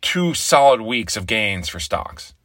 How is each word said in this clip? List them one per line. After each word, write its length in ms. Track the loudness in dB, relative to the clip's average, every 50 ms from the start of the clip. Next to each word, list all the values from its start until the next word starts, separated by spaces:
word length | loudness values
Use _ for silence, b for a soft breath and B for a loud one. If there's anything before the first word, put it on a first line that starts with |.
| -4
two 320 | -4 -2 0 0 0 -2
solid 460 | -2 0 2 4 6 8 8 6 6
weeks 360 | 2 -4 -4 -4 -4 -4 -6 -6
of 80 | -4
gains 420 | -4 -2 -2 -2 -2 -4 -4 -6 -8
for 120 | -8 -10
stocks. 560 | -8 -6 -6 -6 -6 -8 -12 -16 -20 -20 _ _ _